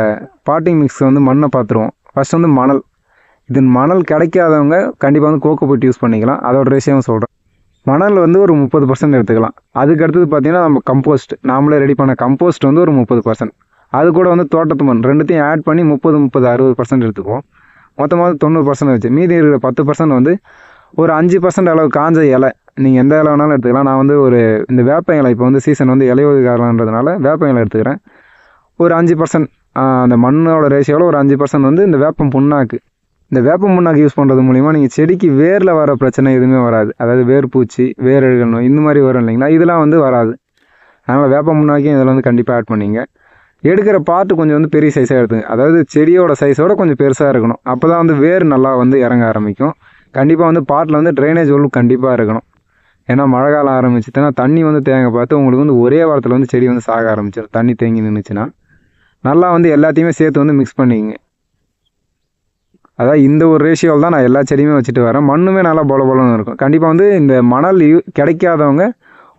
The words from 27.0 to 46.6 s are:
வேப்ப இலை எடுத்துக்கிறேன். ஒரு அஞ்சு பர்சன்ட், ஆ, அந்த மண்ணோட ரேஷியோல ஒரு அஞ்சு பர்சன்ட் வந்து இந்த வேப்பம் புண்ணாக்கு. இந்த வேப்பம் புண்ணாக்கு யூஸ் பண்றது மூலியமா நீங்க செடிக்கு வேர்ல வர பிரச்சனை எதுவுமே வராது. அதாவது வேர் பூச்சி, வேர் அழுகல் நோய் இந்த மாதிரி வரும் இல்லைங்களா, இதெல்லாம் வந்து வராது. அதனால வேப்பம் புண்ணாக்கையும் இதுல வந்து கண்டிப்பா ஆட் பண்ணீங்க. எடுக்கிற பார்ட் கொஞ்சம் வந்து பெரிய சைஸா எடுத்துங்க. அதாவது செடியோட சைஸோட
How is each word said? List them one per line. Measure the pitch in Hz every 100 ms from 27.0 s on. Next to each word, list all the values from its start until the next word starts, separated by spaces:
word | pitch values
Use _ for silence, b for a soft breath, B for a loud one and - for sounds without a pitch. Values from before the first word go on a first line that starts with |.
| 143 185
வேப்ப | 135 156 151
இலை | 123
எடுத்துக்கிறேன். | 110 110 110 147 b b b b b b b -
ஒரு | 170
அஞ்சு | 165 170 160
பர்சன்ட், | 160 170 151 _ _ -
ஆ, | 135 127
அந்த | 123 120
மண்ணோட | 123 147 165 160 143
ரேஷியோல | 139 143 147
ஒரு | 175 147
அஞ்சு | 139 139
பர்சன்ட் | 143 147 135
வந்து | 160
இந்த | 202 143
வேப்பம் | 147 - 147
புண்ணாக்கு. | 131 143 147 120 117 - _ _ _ _
இந்த | 131 123
வேப்பம் | 180 202 180
புண்ணாக்கு | 175 151
யூஸ் | 147 -
பண்றது | 139 131 131
மூலியமா | 127 147
நீங்க | 156 135
செடிக்கு | - 156 185 185
வேர்ல | 135 160 202 190
வர | 160 147
பிரச்சனை | 135 131 131 135
எதுவுமே | 131 127 131
வராது. | 120 113 107 -
அதாவது | 120 127
வேர் | 123 139 131
பூச்சி, | 131 113 - 127 -
வேர் | 123 139
அழுகல் | 131 123 117
நோய் | 117
இந்த | 123 147
மாதிரி | 151 147
வரும் | 131 127
இல்லைங்களா, | 117 117 139
இதெல்லாம் | 160 170 170
வந்து | 151 165
வராது. | 135 123 113 123 _ b b b b b -
அதனால | 131 143
வேப்பம் | 139 151 156
புண்ணாக்கையும் | 151 147 143 143
இதுல | 131
வந்து | 131
கண்டிப்பா | 127 120 117
ஆட் | 120 113
பண்ணீங்க. | 110 101 110 - b b b b b
எடுக்கிற | 147 190 208 196
பார்ட் | 151 175 196 165
கொஞ்சம் | 156 147
வந்து | 156
பெரிய | 156 151
சைஸா | 143 123 131
எடுத்துங்க. | 113 113
அதாவது | - 113 143 165 143
செடியோட | 147 156 180 175 143
சைஸோட | 143 139